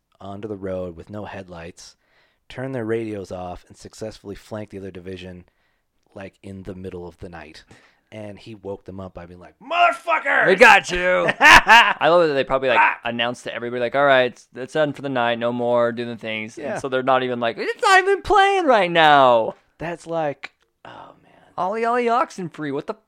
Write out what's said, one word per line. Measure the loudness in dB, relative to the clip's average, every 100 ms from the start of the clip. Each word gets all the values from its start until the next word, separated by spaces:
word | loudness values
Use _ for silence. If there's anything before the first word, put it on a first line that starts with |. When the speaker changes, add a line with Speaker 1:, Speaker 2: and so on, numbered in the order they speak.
| _ _
Speaker 1:
onto | -16 -14 -12
the | -10
road | -8 -8 -8 -12
with | -16
no | -14
headlights, | -14 -14 -16 -16 -18 -20 -20 _ _ _ _ _ -18
turned | -12 -10
their | -8
radios | -4 -4 -6 -10 -12
off, | -12 -12 -14 -18
and | -20
successfully | -20 -16 -16 -14 -16
flanked | -16 -14 -14 -14
the | -14
other | -14
division, | -16 -16 -14 -16 -18 -20 _ _ _ _ _ _
like, | -18 -18 -18
in | -18 -16
the | -16
middle | -14 -14 -14 -16
of | -16
the | -18
night. | -18 -20 -20 -20 -20 _ _ _
And | -16 -16 -16
he | -20
woke | -16 -14 -14
them | -14 -14
up | -14
by | -16 -20
being | -20
like, | -20 _
"Motherfucker!" | -6 2 2 0 -4 -4 -2 0 2
Speaker 2:
"We |
got | 6 6 6 2
you!" | -2 0 0 0
Speaker 1:
<laughs> | 4
Speaker 2:
I | 6 6 8 6 6 2 4
love | 4 4
that |
they | 2
probably, | 0 0 2
like, | 4
Speaker 1:
Ah! | 2 0
Speaker 2:
announced | -6 -2 -4 -4
to | -10
everybody, | -8 -6 -4
like, | -2 2
"All |
right, | 4 4 4
it's, | -4 _
it's | -14 -6
done | -2 -2
for | -4
the | -6
night. | -2 0 0
No | -2
more | -2 0 2 0
doing | -2 -8 -10
things." | -8 -8 -10 -12
Speaker 1:
Yeah. | -10
Speaker 2:
And | -8
so | -4
they're | -2
not | 2 0
even | 0 -2
like, | -2 -4
"It's | -6 -2
not | 2 4
even | 4 0
playing | 2 2 4 2 2
right | 2 2
now." | 4 6 8 6 4 2 -6 _ -12
Speaker 1:
That's | -10 -10 -8
like, | -6 -4 -6 -14 _ _ _
oh, | -20 -20 -20 _
man. | _ _ _ -6
Speaker 2:
Ollie, | -6 -2
Ollie, | -2 0
Oxenfree, | 0 0 -2 -6 -10 -8 -8
what | -6 -8
the | -10